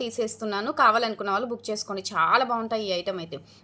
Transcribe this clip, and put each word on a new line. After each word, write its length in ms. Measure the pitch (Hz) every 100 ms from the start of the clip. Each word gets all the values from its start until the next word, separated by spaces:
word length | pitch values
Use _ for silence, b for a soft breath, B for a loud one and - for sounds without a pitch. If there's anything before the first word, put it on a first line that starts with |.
తీసేస్తున్నాను, 680 | 233 233 220 - 220 202 233 302
కావాలనుకున్న 520 | 240 226 233 202 202 196
వాళ్ళు 140 | 247
బుక్ 120 | 233 -
చేసుకోండి. 340 | 214 - 196 190
చాలా 340 | 185 165 233 247
బాగుంటాయి 340 | 233 220 226 208
ఈ 40 | 180
ఐటమ్ 200 | 175 185
అయితే. 160 | 165 139 - B